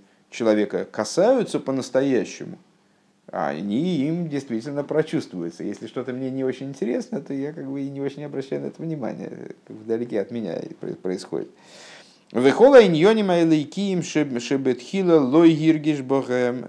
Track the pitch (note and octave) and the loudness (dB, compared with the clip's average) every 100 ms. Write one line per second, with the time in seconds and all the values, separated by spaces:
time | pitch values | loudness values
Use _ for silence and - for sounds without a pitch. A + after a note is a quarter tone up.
0 | _ _ _ - A2+ G#2+ G2+ F2+ F#2 - | _ _ _ -2 2 4 2 -2 -4 -6
1 | G#2+ - G#3+ C4 F#3+ D3 - C3+ - C3 | -2 2 4 4 2 -4 -4 -4 -2 0
2 | C#3 A#2+ F2+ - - - _ _ _ _ | 2 0 0 -8 -14 -16 _ _ _ _
3 | _ _ - F#2+ D2+ D2 G2+ A2 F3+ E3 | _ _ -10 -4 -4 -4 -4 -2 -2 -2
4 | C#3+ E3+ E3 C#3+ C3+ A2+ C3+ C#3+ C#3 D3+ | -2 -4 -4 -6 -6 -8 -6 -8 -4 -2
5 | D3+ D3+ - F2+ E2 - G2 G#2 A2 C3 | -2 -4 -6 -8 -8 -8 -10 -10 -10 -10
6 | B2 B2+ C3 C3 C3 B2+ C3+ C#3 G#3+ B3+ | -8 -8 -6 -4 -4 -6 -10 -8 -4 -4
7 | - G3 - C#3 C#3 D#3+ C3+ C#3 C#3 C#3 | -6 -10 -8 -8 -8 -10 -10 -8 -8 -6
8 | C#3 D3 D3 C#3 C3+ C#3+ C#3 - D#3+ D3+ | -8 -8 -10 -10 -8 -8 -8 -8 -8 -6
9 | A2 - - - - - - A2 A2 A2+ | -8 -8 -12 -12 -16 -16 -18 -14 -6 -4
10 | A#2+ G#2+ - A#2+ G2 - - - - - | -2 -4 -4 -6 -6 -6 -10 -12 -10 -8
11 | F#2 F2+ - C2+ - - - - - - | -6 -6 -6 -8 -8 -16 -20 -20 -20 -20
12 | - _ _ A#2 C3+ - B3+ C4+ G3+ D#3+ | -20 _ _ 2 4 6 10 10 8 6
13 | F#3+ A3 G3 F3 E3 D#3 D3 F#3+ G3+ F#3 | 4 4 2 2 4 2 0 -4 -2 -2
14 | - D3+ C#3+ A#2+ - C#3 C3 A#2+ - G3 | 0 -2 0 -4 -2 0 0 -2 -2 -2
15 | F3+ D#3+ B2+ D#3 E3 D#3 D#3+ D#3 D3+ D3 | 4 4 6 6 6 6 2 2 0 -2
16 | C3 C3+ A#2+ B2+ B2 B2 | 0 -2 0 0 0 -2